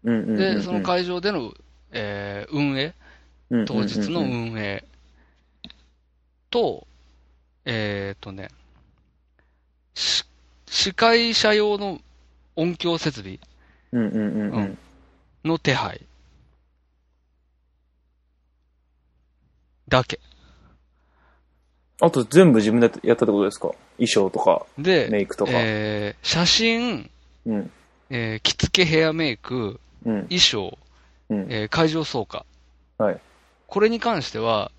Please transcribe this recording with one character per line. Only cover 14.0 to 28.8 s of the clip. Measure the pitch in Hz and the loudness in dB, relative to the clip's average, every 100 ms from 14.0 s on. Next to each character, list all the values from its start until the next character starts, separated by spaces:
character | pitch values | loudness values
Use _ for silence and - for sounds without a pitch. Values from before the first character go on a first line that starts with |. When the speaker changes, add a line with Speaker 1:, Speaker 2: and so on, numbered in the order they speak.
| 107 | 0
Speaker 1:
う | |
ん、 | |
う | 110 | 0
ん、 | |
う | 104 110 | -2 -2
ん。 | 104 | -2
Speaker 2:
う | 104 | -2
ん、 | 101 98 - - _ _ _ _ | -4 -6 -20 -20 _ _ _ _
の | 156 165 | -4 -2
手 | - | 0
配。 | 127 101 - - _ _ _ _ _ _ _ _ _ _ _ _ _ _ _ _ _ _ _ _ _ _ _ _ _ _ _ _ _ _ _ _ _ _ _ _ _ - | 0 -2 -8 -18 _ _ _ _ _ _ _ _ _ _ _ _ _ _ _ _ _ _ _ _ _ _ _ _ _ _ _ _ _ _ _ _ _ _ _ _ _ 2
だ | 131 | 2
け。 | 123 - - - - - - _ _ _ _ _ _ _ _ _ _ _ _ _ | 2 -8 -14 -20 -20 -20 -20 _ _ _ _ _ _ _ _ _ _ _ _ _
Speaker 1:
あ | 170 | 2
と | 139 | 2
全 | 117 147 185 | 4 8 8
部 | 113 | 8
自 | 107 | 6
分 | 117 | 6
で | 117 - | 4 2
や | - | 2
っ | 117 | 4
た | |
っ | 117 | 4
て | |
こ | 101 | 4
と | |
で | 98 | 2
す | - | 0
か？ | - - - _ | -6 -6 -16 _
衣 | 120 | 0
装 | - 95 | 2 2
と | 87 | 2
か、 | 85 87 - - | 4 4 0 -6
Speaker 2:
で、 | 156 180 113 | 2 2 2
Speaker 1:
メ | 107 | 0
イ | 95 | -2
ク | - | -2
と | 101 | 0
か。 | |
Speaker 2:
え | 120 113 107 107 107 104 - | 0 0 -2 -2 -4 -6 -6
ー、 | - | -4
写 | 160 | 0
真、 | 175 - 226 233 240 170 - _ _ _ - | 2 2 2 0 -2 -6 -10 _ _ _ -6
Speaker 1:
う | 107 | -6
ん。 | - - _ _ _ | -6 -14 _ _ _
Speaker 2:
え | 127 113 110 | -6 -4 -4
ー、 | |
着 | - | -6
付 | - - - | -4 -2 2